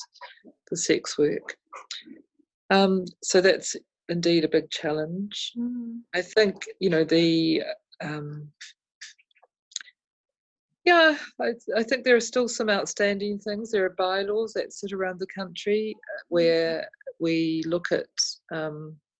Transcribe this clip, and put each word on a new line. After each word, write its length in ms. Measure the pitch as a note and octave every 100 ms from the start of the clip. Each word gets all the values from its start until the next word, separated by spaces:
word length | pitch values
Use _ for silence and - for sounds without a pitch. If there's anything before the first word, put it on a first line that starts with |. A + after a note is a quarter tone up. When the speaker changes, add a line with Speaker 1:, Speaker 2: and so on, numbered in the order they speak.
| - - - - - _ -
Speaker 1:
for 80 | E3+
sex 400 | - - - -
work. 400 | D3+ - - - _ - - - - - _ _ _ _ -
Um, 360 | G3 G3 F#3+ F3 -
so 200 | - F#3
that's 340 | F#3 - - - _ _ -
indeed 380 | E3+ E3+ E3+ D#3
a 40 |
big 220 | D#3+ D#3
challenge. 800 | - D3+ D3+ D#3 F3+ G#3 - - A#3
Speaker 2:
Mm. 420 | A#3+ B3 A#3 A#3 - F3+
Speaker 1:
I 60 |
think, 440 | F3+ A3 G3+ F#3+ - -
you 100 | F#3
know, 140 | D#3+
the, 600 | D3+ E3 E3 E3 D#3+ D3 - - _ -
um, 460 | D3+ D3+ D3 D3+ D3+ - - _ _ - - - _ _ _ _ _ - - _ _ _ _ _ _ _ _ _ F4
yeah, 320 | E4+ D#4+ D4 - -
I, 140 | A#3 A#3 - G#3+
I 60 |
think 200 | A3+ C4
there 120 | A3 A#3
are 60 |
still 260 | A#3 B3+ A3+
some 220 | - G#3+
outstanding 680 | G3 - - G3+ G3 G#3 G3+
things. 320 | G#3+ G#3 A3
There 160 | G#3+ F#3
are 100 | F#3
bylaws 580 | F#3 F#3+ G3 G#3+ A3
that 200 | G3+ -
sit 200 | - G3
around 260 | F#3+ F#3 F3+
the 80 | F#3
country, 680 | F#3+ F#3 E3+ G#3 G#3+ A3 G#3+
uh, 260 | - D3
Speaker 2:
Mm. 40 | -
Speaker 1:
where 600 | E3+ E3 E3 E3 D#3+ - _ C5+ -
we 420 | E3 E3 E3 D#3+ D#3+
look 240 | E3+ -
at, 160 | - - - - - -
um, 440 | D#3+ D#3 D3+ D#3 D#3 _